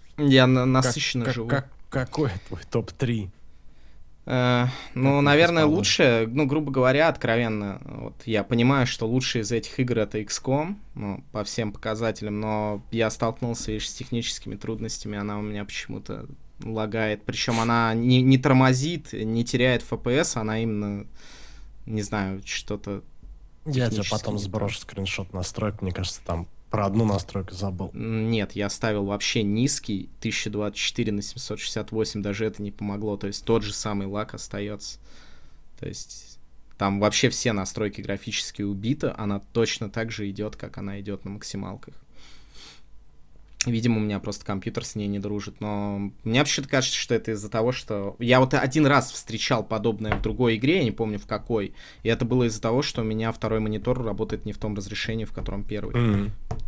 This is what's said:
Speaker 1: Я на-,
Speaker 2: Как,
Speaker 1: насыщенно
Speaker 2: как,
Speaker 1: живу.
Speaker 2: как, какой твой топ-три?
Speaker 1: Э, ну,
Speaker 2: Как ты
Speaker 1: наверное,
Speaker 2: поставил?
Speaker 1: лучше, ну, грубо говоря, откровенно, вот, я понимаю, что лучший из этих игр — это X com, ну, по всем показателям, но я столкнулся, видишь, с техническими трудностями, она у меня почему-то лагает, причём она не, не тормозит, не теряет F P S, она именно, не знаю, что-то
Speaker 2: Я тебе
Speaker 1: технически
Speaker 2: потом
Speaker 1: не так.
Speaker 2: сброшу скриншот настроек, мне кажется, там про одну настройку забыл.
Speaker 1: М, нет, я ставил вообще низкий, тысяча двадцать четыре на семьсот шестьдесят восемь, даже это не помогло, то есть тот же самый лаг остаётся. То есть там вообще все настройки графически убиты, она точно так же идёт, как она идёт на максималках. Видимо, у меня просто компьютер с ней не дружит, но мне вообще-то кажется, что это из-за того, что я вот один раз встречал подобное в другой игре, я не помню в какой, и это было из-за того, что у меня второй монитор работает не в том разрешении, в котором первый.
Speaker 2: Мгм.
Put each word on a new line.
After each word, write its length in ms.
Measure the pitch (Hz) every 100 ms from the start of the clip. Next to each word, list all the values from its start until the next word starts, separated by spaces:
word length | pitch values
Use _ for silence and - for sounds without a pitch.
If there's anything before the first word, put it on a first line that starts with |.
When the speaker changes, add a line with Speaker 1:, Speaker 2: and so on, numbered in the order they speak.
| - -
Speaker 1:
Я 300 | 143 131 127
на-, 140 | 131
Speaker 2:
Как, 60 | 131
Speaker 1:
насыщенно 580 | 131 127 139 - 127 120
Speaker 2:
как, 80 |
Speaker 1:
живу. 160 | 120 117
Speaker 2:
как, 200 | 139 131 - -
какой 420 | 135 123 - 139 92 -
твой 140 | 90 -
топ-три? 600 | 120 - - 123 113 92 - - - - - - - - - -
Speaker 1:
Э, 420 | 127 123 123 123 - -
ну, 160 | 127 135
Speaker 2:
Как 100 | 143
ты 20 | 143
Speaker 1:
наверное, 380 | 147 170 165
Speaker 2:
поставил? 100 | 151 170
Speaker 1:
лучше, 540 | 202 - 143 117 113
ну, 140 | 131 139
грубо 260 | 151 147
говоря, 360 | 131 127 139 160
откровенно, 720 | 156 117 117 117 107 101 95
вот, 300 | - 113 113 - -
я 180 | 107
понимаю, 420 | 98 117 123 139 120
что 220 | - 113
лучший 340 | 127 127 120
из 100 | 107
этих 280 | 117 - -
игр — 180 | 123 113
это 220 | 104 107
X 200 | 101 -
com, 400 | - 139 165 202 -
ну, 300 | - 104 95 -
по 120 | 107
всем 300 | 101 - 107
показателям, 680 | - 110 110 113 107 107 104
но 440 | 110 107 107 104 -
я 180 | 117 110
столкнулся, 640 | - 117 - 120 117 -
видишь, 180 | 107 -
с 40 |
техническими 640 | - 120 117 117 - 110 104
трудностями, 640 | - 110 110 - 107 104
она 220 | 104 104
у 20 |
меня 240 | 107 104 101
почему-то 600 | - - 107 - 107 - - - -
лагает, 600 | 110 110 107 113 110 107
причём 360 | - 117 - 117
она 340 | 113 117 113 113
не, 260 | 120 127
не 160 | 127 131
тормозит, 720 | 143 131 131 127 151 175 -
не 320 | 107 110 113
теряет 380 | 117 123 127 120
F 180 | - 113
P 120 | 120
S, 240 | 135 160 117
она 220 | 110 110
именно, 480 | 113 104 104 101 - - - - - - - - -
не 160 | 107
знаю, 400 | 101 107 95 95 -
что-то 560 | - - 104 101 98 - - - - - - 156
Speaker 2:
Я 80 |
тебе 300 | 135 120 110
Speaker 1:
технически 80 | 101
Speaker 2:
потом 240 | 107 - 104
Speaker 1:
не 40 |
так. 40 | 98
Speaker 2:
сброшу 300 | 104 101 -
скриншот 520 | - 98 95 - 95
настроек, 480 | 92 90 - 107 104
мне 100 | 92
кажется, 300 | 90 90 -
там 240 | - 85 87 - -
про 160 | 107 98
одну 180 | 107
настройку 500 | 110 98 - 98 95
забыл. 380 | 87 98 92 92
Speaker 1:
М, 360 | - 113 110 110
нет, 220 | 113 95
я 160 | 107 101
ставил 340 | - 117 104
вообще 400 | 98 101 - 123
низкий, 680 | 101 107 135 - - 98 90 -
тысяча 280 | 113 - -
двадцать 300 | 101 104 -
четыре 320 | - - 110
на 100 | 101
семьсот 380 | 98 127 - 101
шестьдесят 320 | - 110 104
восемь, 300 | 110 110 104
даже 240 | 101 98 110
это 160 | 101
не 80 | 104
помогло, 460 | - 104 101 107 101
то 100 | 98
есть 160 | 98
тот 200 | - 113
же 100 | 104
самый 340 | - 110 101 98
лаг 260 | 101 107 -
остаётся. 600 | - 101 104 101 - - - - - - - - - -
То 40 | -
есть 500 | - - - - - - - - -
там 240 | 98 98
вообще 260 | 104 - 123
все 220 | - 123
настройки 480 | 101 92 - 104 -
графически 600 | - 98 - - - -
убиты, 520 | 101 98 110 147 131 -
она 240 | 104 98 -
точно 380 | 117 110 - 107
так 220 | 113 113
же 180 | 110 101
идёт, 260 | 101 107 -
как 220 | 104 -
она 240 | 98 101
идёт 240 | 98 98 98
на 60 |
максималках. 640 | 98 - 101 95 117 - - - - - - - - - - - - - - - - - - 123
Видимо, 300 | 113 117 110
у 20 |
меня 200 | 107 101
просто 240 | - 98
компьютер 400 | - 98 110 98
с 120 | - 107
ней 120 | 101
не 120 | 101
дружит, 420 | 104 104 101 -
но 500 | 104 104 104 101 101 -
мне 160 | 113 120
вообще-то 280 | - - 139
кажется, 300 | 135 120 -
что 160 | -
это 160 | 117 -
из-за 140 | 107 104
того, 240 | 113 117
что 440 | 123 - 104 101 -
я 220 | 120 127
вот 160 | 131 143
один 320 | 131 151 139
раз 240 | 143 131
встречал 520 | - - 113 - 120
подобное 520 | 98 110 117 101 107 104
в 60 |
другой 320 | 110 107 123 110
игре, 220 | 127 185
я 60 |
не 60 | 120
помню 300 | 101 110 104
в 80 | -
какой, 480 | 104 - 113 98 - - -
и 80 | 113
это 160 | 113 120
было 200 | 127 120
из-за 140 | 104
того, 220 | 113 123
что 200 | - -
у 20 |
меня 280 | 110 110 113
второй 280 | - 110 110
монитор 420 | 107 107 123 127
работает 440 | 117 98 107 107 107
не 80 |
в 40 | 101
том 160 | 107
разрешении, 520 | 98 101 104 - 113 107
в 80 |
котором 300 | - - 98
первый. 320 | 101 104 107 120
Speaker 2:
Мгм. 360 | 117 101 104 - - -